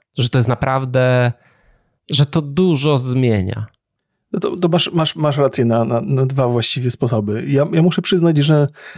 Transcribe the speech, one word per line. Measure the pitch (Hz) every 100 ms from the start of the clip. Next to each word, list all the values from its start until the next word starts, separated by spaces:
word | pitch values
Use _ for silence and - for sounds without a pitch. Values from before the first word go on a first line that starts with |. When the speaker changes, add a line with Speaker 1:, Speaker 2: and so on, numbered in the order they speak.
| _ -
Speaker 1:
Że | 123
to | 131
jest | 117
naprawdę, | 120 131 135 131 127 127 127 123 - _ _ _ _ _ _ -
że | 175 143
to | 165
dużo | 147 143 185 147 147 139
zmienia. | 131 127 123 107 92 104 107 _ _ _ _ _ -
Speaker 2:
No | 196
to, | - 185
to | 175
masz, | 165 -
masz, | 165 156 -
masz | 151 139
rację | 135 127 117
na, | 113 113
na, | 117
na | 107 131 131
dwa | 135 123
właściwie | 120 113 - 123
sposoby. | - 120 110 104 107 143
Ja, | 139 151
ja | 165
muszę | 175 -
przyznać, | - 185 165 151
że | 143 151 143 - -